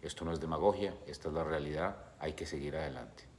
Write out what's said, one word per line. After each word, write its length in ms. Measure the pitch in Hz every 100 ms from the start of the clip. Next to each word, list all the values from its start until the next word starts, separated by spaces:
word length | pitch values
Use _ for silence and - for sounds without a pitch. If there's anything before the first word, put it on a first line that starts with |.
Esto 240 | 78 - 82
no 80 |
es 80 | 82
demagogia, 520 | 78 80 92 98 98 - -
esta 220 | - 82
es 40 |
la 120 | 76 78
realidad, 500 | 78 73 76 90 101 - -
hay 140 | 76
que 120 | 78 80
seguir 300 | 76 71 78
adelante. 480 | 76 135 - - -